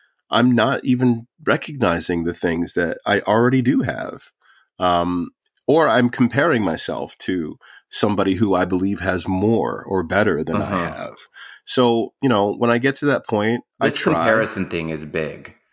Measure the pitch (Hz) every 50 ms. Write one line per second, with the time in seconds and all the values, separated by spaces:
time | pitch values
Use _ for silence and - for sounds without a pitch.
0 | _ _ _ _ _ _ - 113 123 127 123 117 113 127 135 - - 139 127 123
1 | 127 123 120 113 117 - _ _ - - 120 156 - - 151 135 117 90 85 82
2 | 80 - 90 85 82 85 85 - - 87 82 85 87 80 - - 87 82 - -
3 | - - 104 101 - 95 107 117 120 127 131 131 120 123 151 269 185 92 - 53
4 | 50 - - - - - - _ _ _ _ _ _ _ _ - 92 90 87 87
5 | 87 87 90 90 85 - - _ _ _ _ _ _ - 139 165 156 135 110 123
6 | 120 120 - - 123 117 - 135 147 175 143 117 104 87 80 - - - 76 58
7 | 64 - - - - - 92 90 80 69 - - _ - - - _ _ - -
8 | - 107 104 95 98 95 95 92 113 101 95 90 92 87 95 90 95 98 101 87
9 | 87 92 90 90 - - 92 92 101 110 117 104 69 60 - - - - 98 95
10 | 87 80 92 98 107 107 82 73 80 80 82 104 - 95 101 90 85 82 - 67
11 | 65 - - - - - _ - - - - - _ - - 131 123 120 117 117
12 | 104 - - _ - 135 117 101 101 104 - - 117 120 117 120 123 139 135 -
13 | 147 143 131 - - - 113 104 104 110 117 120 - _ _ - 113 113 - -
14 | - 127 95 80 82 98 110 110 110 98 - 101 92 - 90 85 80 82 80 76
15 | 78 76 78 82 78 76 - - - - - _ _ _